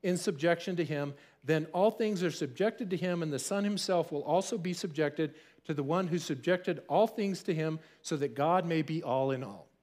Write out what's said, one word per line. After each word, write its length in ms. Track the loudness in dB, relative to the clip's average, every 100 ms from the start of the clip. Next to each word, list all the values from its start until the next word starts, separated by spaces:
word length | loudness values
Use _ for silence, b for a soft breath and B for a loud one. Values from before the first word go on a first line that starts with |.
in 140 | 0 0
subjection 580 | 0 0 2 2 0 -2
to 80 |
him. 320 | -2 -2 -4 -8 B B
Then 240 | 0 0 2
all 180 | 2 2
things 320 | 4 0 2
are 80 | -2
subjected 580 | -2 -6 0 0 0 -4
to 80 | -2
him, 260 | 0 -2
and 80 | -2
the 80 | -4
Son 240 | -2 0
himself 480 | 0 -2 0 2 2
will 120 | -2
also 340 | 0 0 2 -4
be 160 | -2
subjected 640 | -4 -4 0 0 0 -4 B B B
to 100 | -6
the 100 | -4
one 240 | 0 0 0
who 100 | -2
subjected 640 | -2 -4 2 2 2 -4 0
all 180 | 4 4
things 360 | 2 -2 -2
to 100 | -2
him, 260 | 0 0 -4 B B
so 160 | -6 -2
that 180 | -2 0
God 300 | 2 4 2
may 160 | 0
be 200 | 0 -2
all 300 | 0 2 2
in 120 | 0
all. 240 | -4 -12 -18 _